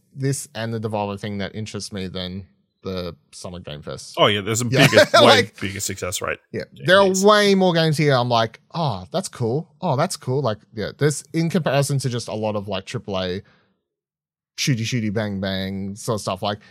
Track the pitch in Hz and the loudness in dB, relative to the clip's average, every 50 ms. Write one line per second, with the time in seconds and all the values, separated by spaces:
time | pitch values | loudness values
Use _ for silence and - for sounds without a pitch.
0 | _ _ _ 139 131 139 139 - - - - 110 113 113 117 113 110 110 110 104 | _ _ _ -6 -4 -4 -4 -4 -8 -10 -8 -8 -6 -4 -4 -4 -4 -4 -2 -2
1 | 101 101 101 98 - 104 101 98 95 - - 107 104 - - 104 - - 107 95 | -2 -4 -4 -6 -8 -8 -6 -6 -6 -6 -6 -8 -10 -8 -8 -10 -10 -8 -8 -8
2 | 95 90 78 92 90 90 92 98 92 - _ _ _ _ _ _ - 95 92 90 | -8 -8 -8 -8 -8 -8 -8 -10 -12 -14 _ _ _ _ _ _ -10 -8 -6 -6
3 | 90 85 82 - _ _ - - - 95 90 87 82 76 73 73 - 80 67 - | -6 -8 -10 -14 _ _ -18 -16 -14 -14 -14 -14 -14 -14 -14 -12 -12 -12 -12 -12
4 | - - - 175 160 113 101 104 95 107 110 113 123 113 123 139 - 139 - 269 | -12 -10 0 2 2 4 2 0 -2 -2 -2 -2 -2 0 4 6 6 8 8 6
5 | 285 - - 302 294 - 277 254 - - - - 104 95 98 104 - - - - | 6 8 6 6 8 8 8 6 4 0 -6 -10 -8 -8 -8 -8 -8 -8 -8 -6
6 | 92 90 - - - 82 76 - _ _ - 95 - - - - 139 156 185 202 | -6 -6 -6 -6 -6 -6 -6 -8 _ _ -10 -10 -10 -10 -14 -6 2 4 6 6
7 | 202 190 190 190 196 208 208 208 208 202 196 190 185 180 165 165 160 160 147 156 | 6 4 2 4 6 6 6 6 6 4 4 4 4 4 4 4 2 2 2 2
8 | 151 143 135 120 120 123 120 113 117 113 - - _ _ - 160 165 135 101 92 | 4 4 4 4 4 4 4 2 2 0 -4 -12 _ _ -6 -4 -2 -2 -4 -6
9 | 92 - - 175 190 - - - 120 110 127 156 180 - _ _ 185 170 131 131 | -8 -6 -6 -6 -6 -6 -6 -4 -2 -2 -2 -2 -4 -8 _ _ -4 -2 0 0
10 | 170 190 - - - 127 127 147 135 113 104 - _ _ - 107 95 - - - | 0 -2 -4 -8 -6 -4 -2 -2 -2 -2 -4 -4 _ _ -8 -8 -8 -8 -2 0
11 | 139 151 147 - - _ - 165 165 165 - 180 143 165 127 143 139 - 143 131 | 0 0 0 -2 -8 _ -2 -2 0 0 0 0 0 2 2 2 2 2 0 -2
12 | - 127 120 117 - - 95 110 110 107 104 104 101 104 98 95 - - - - | -2 -2 -4 -4 -6 -6 -4 -4 -2 -2 -2 -4 -4 -4 -6 -6 -6 -6 -8 -8
13 | - 104 95 92 92 92 87 98 - _ _ _ _ _ _ _ _ _ _ _ | -6 -4 -4 -2 -2 -2 -4 -6 -8 _ _ _ _ _ _ _ _ _ _ _
14 | _ _ _ _ _ _ _ _ _ _ _ - - 156 131 107 113 - 127 120 | _ _ _ _ _ _ _ _ _ _ _ -4 0 0 0 0 -2 -2 -2 -2
15 | 110 107 95 113 107 104 98 95 98 95 95 95 95 95 98 95 98 98 101 107 | -2 -2 -2 -2 -4 -4 -4 -4 -4 -4 -4 -4 -4 -6 -6 -6 -8 -8 -10 -8
16 | - - 113 98 - 110 95 - 110 101 104 - - - | -4 -4 -4 -2 -2 -4 -4 -2 -2 -4 -4 -6 -10 -18